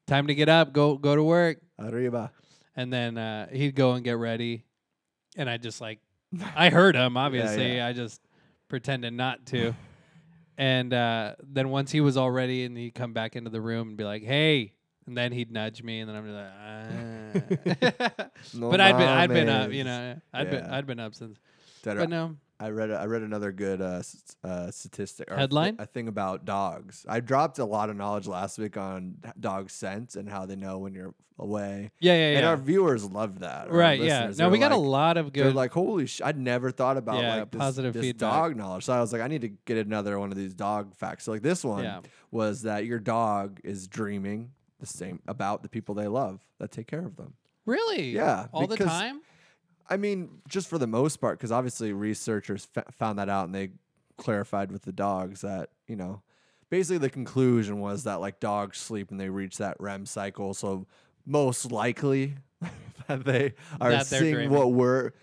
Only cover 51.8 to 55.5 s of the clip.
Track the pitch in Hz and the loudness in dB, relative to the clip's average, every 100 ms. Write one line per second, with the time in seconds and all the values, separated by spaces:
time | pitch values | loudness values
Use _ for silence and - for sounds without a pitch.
51.8 | 107 101 107 104 - 104 - 98 - 117 | -4 -2 -2 -2 -2 -4 -4 -8 -8 -8
52.8 | - - 110 101 98 98 87 98 95 - | -8 -4 -4 -2 -2 -2 -2 -6 -8 -12
53.8 | _ _ _ - - 104 98 101 98 98 | _ _ _ -8 -2 -2 0 -2 -4 -6
54.8 | 98 92 98 95 92 98 101 | -8 -2 -2 -2 -4 -8 -8